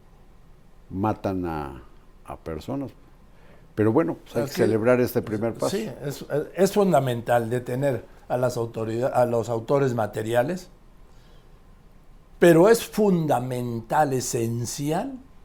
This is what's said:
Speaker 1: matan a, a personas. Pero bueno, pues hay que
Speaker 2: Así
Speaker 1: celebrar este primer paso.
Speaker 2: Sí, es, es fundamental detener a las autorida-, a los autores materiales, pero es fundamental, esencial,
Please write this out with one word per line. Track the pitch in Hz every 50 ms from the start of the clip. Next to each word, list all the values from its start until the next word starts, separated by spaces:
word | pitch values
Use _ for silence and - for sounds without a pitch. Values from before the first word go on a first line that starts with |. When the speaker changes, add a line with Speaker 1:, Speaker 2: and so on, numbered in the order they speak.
| - - - - - - - - - - - - - - - - - -
Speaker 1:
matan | 90 95 101 107 104 - - 101 95 92 90
a, | 85 80 76 73 67 67 64 - - - - - - - - -
a | - 71
personas. | - - 82 80 78 - - 131 139 139 110 - - - - - - - - - - - - - - - - -
Pero | - 104 110
bueno, | 113 156 165 165 - - -
pues | - -
hay | 117 139
que | 135
Speaker 2:
Así | - -
Speaker 1:
celebrar | - 107 110 107 110 123 127 123
este | 123 113 - 120
primer | 95 - 107 101 110 117 104
paso. | - - 131 190
Speaker 2:
Sí, | 208 220 185 - - 135
es, | 143 135 - - - 139 147 147 - -
es | 170 196 190
fundamental | - 208 196 190 160 139 135 127 120 117 110 123 120 120 113 113
detener | 123 123 123 - 123 131 143 139 123 107 - - - - -
a | - 127
las | 127 127 120 117
autorida-, | 120 113 113 - 113 110 110 113 117 123 127
a | - 127 123
los | 117 117 117 107
autores | 117 117 113 113 - 143 139 139 131 120
materiales, | 120 107 104 - 110 110 110 117 120 127 156 185 180 - - - - - - - - - - - - - - - - - - - - - - - - - - - - - - - - - - - -
pero | 175 175 165 160 180
es | 220 226 - -
fundamental, | - - 208 214 202 180 170 156 147 127 123 127 127 127 123 123 120 117 113 110 - 151 151 156 139 135
esencial, | 127 120 - - 123 113 117 117 120 117 - - - 143 151 156 185 247 277 262 240 - - - -